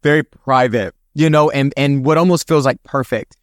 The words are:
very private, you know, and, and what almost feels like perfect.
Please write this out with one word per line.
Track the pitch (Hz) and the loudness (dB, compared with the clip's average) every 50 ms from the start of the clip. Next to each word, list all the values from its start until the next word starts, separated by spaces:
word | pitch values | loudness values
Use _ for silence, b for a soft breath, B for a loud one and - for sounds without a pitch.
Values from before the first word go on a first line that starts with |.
very | _ 147 147 156 143 | _ 0 0 0 -2
private, | _ _ _ _ - 131 127 127 127 110 117 101 - - _ _ _ _ | _ _ _ _ -2 0 0 0 0 0 -4 -4 -6 -10 _ _ _ _
you | 143 156 160 | -2 0 2
know, | - 151 151 156 | 2 2 2 2
and, | - 139 135 139 - | 0 0 -2 -2 -2
and | - 139 143 139 139 127 | -2 -2 0 0 0 0
what | 139 156 160 | 0 0 2
almost | 170 185 175 160 - - | 2 2 0 0 0 0
feels | 165 151 135 | -2 0 0
like | 135 123 - | 0 -4 -4
perfect. | _ - - 139 127 - - 110 - _ _ _ | _ -8 -6 -6 -4 -4 -6 -8 -8 _ _ _